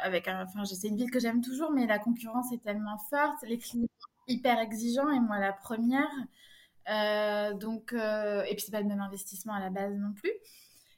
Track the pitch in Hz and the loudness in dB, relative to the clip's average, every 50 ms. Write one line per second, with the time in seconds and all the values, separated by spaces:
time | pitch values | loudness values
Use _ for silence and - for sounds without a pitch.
0 | - 190 185 175 - 190 185 185 185 185 196 208 202 196 190 180 - 214 214 202 | -2 0 0 0 0 -2 -2 -4 -4 -6 -4 -4 -4 -4 -4 -4 -2 -2 0 0
1 | 247 240 247 254 240 233 233 240 240 254 262 269 320 311 294 262 240 220 214 208 | 0 0 2 2 2 2 2 2 2 0 -2 -2 0 2 2 4 4 4 2 2
2 | - 233 233 - 226 226 226 247 247 - 240 233 - 208 202 214 208 208 214 214 | 2 0 0 0 -2 -4 -4 -2 -2 -2 -4 -4 -4 -4 -4 -2 -4 -4 -6 -8
3 | - - 294 285 294 294 294 - 254 220 233 240 - - 240 240 233 - - _ | -4 -2 2 2 4 2 2 -2 -4 -4 -4 -4 -4 -4 -2 0 0 -2 -2 _
4 | - - _ _ _ - 247 - - 254 233 226 226 208 220 214 233 233 240 269 | -20 -20 _ _ _ -2 0 2 4 4 4 4 2 0 -2 -2 -2 0 2 2
5 | 285 302 285 247 233 214 208 202 196 196 196 - - - 226 220 233 240 262 277 | 4 4 4 4 4 4 2 2 0 0 0 -4 -6 -6 -2 0 2 4 4 4
6 | 302 302 285 269 - - _ _ - - - - - _ _ - - 196 214 214 | 2 2 -2 -6 -8 -10 _ _ -20 -20 -20 -20 -20 _ _ -12 -6 -2 0 2
7 | 208 214 214 208 208 208 208 208 208 208 202 190 220 226 226 220 220 - 240 233 | 2 2 2 2 2 2 2 0 0 0 -2 -4 -4 -4 -6 -6 -6 -4 -2 0
8 | 220 214 214 214 214 208 208 202 - - 202 - - 190 214 208 202 208 202 202 | 0 0 0 0 0 0 0 0 0 0 -2 -4 -4 -4 -2 0 0 0 0 0
9 | 196 190 196 196 - - 196 - - 214 208 196 190 185 185 196 196 202 202 202 | -2 -4 -6 -10 -10 -10 -12 -10 -8 -6 -4 -4 -4 -2 -2 -2 -2 -2 -2 -2
10 | 202 208 202 - - 370 453 - - - - - - _ _ - _ _ _ | -2 -4 -4 -2 -2 -2 -2 -2 -6 -18 -20 -20 -20 _ _ -20 _ _ _